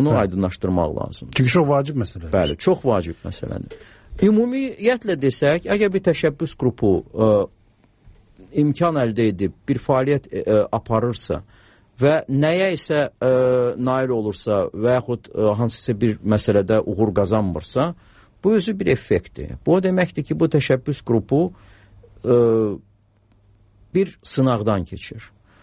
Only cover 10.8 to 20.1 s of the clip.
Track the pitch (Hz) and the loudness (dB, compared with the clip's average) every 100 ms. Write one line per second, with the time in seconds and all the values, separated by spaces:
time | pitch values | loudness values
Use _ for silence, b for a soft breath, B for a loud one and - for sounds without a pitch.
10.8 | - 113 120 113 - 78 b b b b | -2 0 0 -4 -6 -8 b b b b
11.8 | b - 139 156 - 135 151 180 190 165 | b -2 0 2 0 0 0 2 0 -2
12.8 | - 151 135 - 127 127 127 127 123 120 | -2 -2 -2 -2 0 2 2 2 0 -2
13.8 | 123 131 131 117 107 98 - 101 92 92 | -2 0 0 -2 -4 -6 -2 0 -2 -2
14.8 | 113 123 123 120 - - 107 104 117 - | 0 0 0 -6 -6 -2 0 2 -2 -4
15.8 | - 104 117 107 98 107 - 101 95 110 | -6 0 0 0 0 0 2 2 4 2
16.8 | - 98 110 92 95 110 98 80 - 127 | 0 0 0 2 0 0 0 -4 -4 -2
17.8 | 160 175 b b b _ 190 220 185 196 | -2 -4 b b b _ 0 2 0 -2
18.8 | - 131 - 95 - - 71 64 - 180 | 0 -2 0 -2 -2 -12 -12 -6 0 2
19.8 | 185 185 180 | 2 0 0